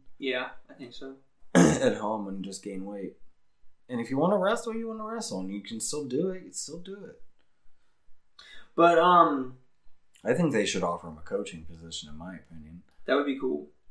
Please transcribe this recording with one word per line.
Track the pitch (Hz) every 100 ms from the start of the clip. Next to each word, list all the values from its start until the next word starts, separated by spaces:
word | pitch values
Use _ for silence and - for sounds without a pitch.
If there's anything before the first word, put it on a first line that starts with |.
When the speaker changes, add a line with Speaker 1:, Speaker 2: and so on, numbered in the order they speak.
| - -
Speaker 1:
Yeah, | 135 127 - - -
I |
think | 139 123
so. | - 135 135 _
Speaker 2:
<clears throat> | _ - -
At | 151 - 131 107
home | 107 110 98
and | 95
just | 92 95
gain | 101 95
weight. | 98 101 92 - - - - _ - - -
And | 123
if | 117
you | 135
wanna | 170 202
wrestle, | 190 233 233 220
you | 226
wanna | 220
wrestle, | 214 226 - 95
and | 95
you | 101
can | 101 113
still | - 151
do | 135 131 185
it, | 185
you |
can | -
still | - - 170
do | 190 202
it. | 175 - - - _ _ - - _ _ - - - - - - - -
Speaker 1:
But, | 170 165
um, | 175 175 165 139 131 - - _ - - - -
Speaker 2:
I | 101
think | 131 165
they | 113 -
should | 95
offer | 87 87 85
him | 78
a | -
coaching | 101 101 82
position, | 82 82 82 - 76
in | 76
my | 87 92
opinion. | - 82 78 87 - - -
Speaker 1:
That | 139
would | 143
be | 135
cool. | 131 - - _ -